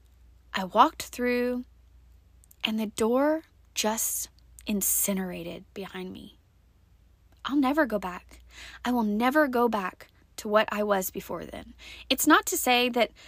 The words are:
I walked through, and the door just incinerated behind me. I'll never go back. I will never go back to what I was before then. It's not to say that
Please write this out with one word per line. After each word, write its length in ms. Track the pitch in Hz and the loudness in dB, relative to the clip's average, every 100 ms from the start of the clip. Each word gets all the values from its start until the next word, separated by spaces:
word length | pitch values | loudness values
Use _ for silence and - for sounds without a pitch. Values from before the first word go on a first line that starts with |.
| - _ - - _ | -20 _ -20 -20 _
I 120 | - | -8
walked 400 | 185 208 285 - | 0 4 4 2
through, 640 | - - 247 247 247 247 254 - - - - - _ - _ - | -10 -4 -2 0 -2 -4 -8 -18 -20 -20 -20 -20 _ -20 _ -8
and 160 | - 220 | -4 -2
the 60 | 214 | -4
door 560 | - 220 247 285 311 - _ _ - | -2 0 2 2 0 -4 _ _ -4
just 540 | 214 220 - - - _ - - - | -2 -2 -4 -6 -8 _ -20 -14 -6
incinerated 1000 | 208 - - - 190 185 175 170 180 190 | -2 0 0 0 -2 -4 -8 -10 -12 -14
behind 400 | - 185 185 185 | -14 -12 -10 -12
me. 240 | 190 - - _ _ _ _ _ _ _ _ _ _ - | -12 -18 -20 _ _ _ _ _ _ _ _ _ _ -2
I'll 120 | 285 | 2
never 280 | 254 294 277 | 2 2 0
go 140 | 208 | 0
back. 420 | 190 180 - - - - - - - | -6 -10 -16 -20 -20 -20 -20 -8 -2
I 60 | |
will 120 | 247 | 0
never 440 | 214 208 247 294 294 | 2 2 4 4 4
go 200 | 247 240 | 4 2
back 400 | 220 180 - - _ _ - | 2 -4 -8 -18 _ _ -12
to 100 | 220 | 2
what 220 | 208 220 | 2 2
I 120 | 208 | 0
was 280 | 208 196 190 | 0 0 -2
before 340 | 196 - 175 - | -8 -10 -10 -10
then. 280 | - - - - - - | -14 -16 -20 -20 -20 -6
It's 160 | 262 302 | 0 6
not 200 | 339 440 | 6 6
to 100 | 370 | -2
say 320 | - 247 247 | 2 2 2
that 220 | 240 226 - | 2 -2 -4